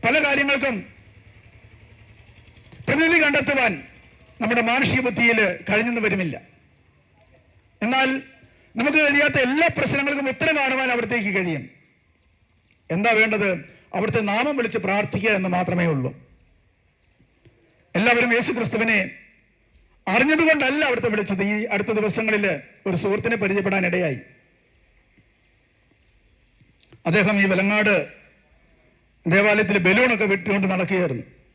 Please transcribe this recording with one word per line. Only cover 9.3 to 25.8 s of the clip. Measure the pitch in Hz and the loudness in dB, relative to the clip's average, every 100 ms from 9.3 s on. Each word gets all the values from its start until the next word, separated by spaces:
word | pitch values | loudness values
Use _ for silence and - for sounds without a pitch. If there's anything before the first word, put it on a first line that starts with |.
| 294 | 2
എല്ലാ | 254 285 330 320 | 0 2 0 2
പ്രശ്നങ്ങൾക്കും | 269 277 277 285 269 | 0 0 -2 -2 -4
ഉത്തരം | 254 311 302 | -2 0 0
കാണുവാൻ | 269 262 254 | 0 -2 -2
അവിടത്തേക്ക് | 240 233 240 208 190 | -2 -2 -4 -2 -2
കഴിയും. | 180 156 - _ _ _ _ _ _ _ _ _ _ _ _ | -4 -6 -10 _ _ _ _ _ _ _ _ _ _ _ _
എന്താ | 165 220 | -2 2
വേണ്ടത്? | 220 220 208 202 175 139 - _ | 2 2 0 -2 -2 -8 -20 _
അവിടുത്തെ | - 208 226 | -4 -2 -2
നാമം | 208 208 269 277 | -2 -2 -2 -2
വിളിച്ച് | 226 220 | -4 -4
പ്രാർത്ഥിക്കുക | 185 196 208 196 214 | -2 -2 -2 -2 0
എന്ന് | 202 185 | 0 0
മാത്രമേ | 180 180 180 170 | -2 -2 -2 0
ഉള്ളൂ. | 143 123 - - _ _ _ _ _ _ _ _ _ _ _ _ _ _ _ _ 175 | -2 -4 -8 -20 _ _ _ _ _ _ _ _ _ _ _ _ _ _ _ _ 0
എല്ലാവരും | 226 240 240 | 2 4 2
യേശു | 233 247 | 2 0
ക്രിസ്തുവിനെ | 254 226 220 226 214 190 - - _ _ _ _ _ _ _ - | 0 -2 -2 0 0 -2 -8 -20 _ _ _ _ _ _ _ -2
അറിഞ്ഞതുകൊണ്ടല്ല | 220 277 311 320 302 262 294 302 | 2 2 4 4 2 2 0 0
അവിടുത്തെ | 247 240 | 0 -2
വിളിച്ചത്. | 214 202 190 | -2 -2 -2
ഈ | 202 214 226 | -2 -2 -2
അടുത്ത | 202 202 | -4 -2
ദിവസങ്ങളിൽ | 214 214 208 220 208 202 151 - _ 196 | -2 -2 -2 0 0 0 -4 -8 _ -4
ഒരു | 180 | -2
സുഹൃത്തിനെ | 202 214 233 226 | -2 -2 -2 -2
പരിചയപ്പെടാനിടയായി. | 196 196 196 196 180 180 170 127 - _ _ _ _ _ _ _ _ _ _ _ _ _ _ _ | 0 0 0 -2 -2 -2 -2 -4 -12 _ _ _ _ _ _ _ _ _ _ _ _ _ _ _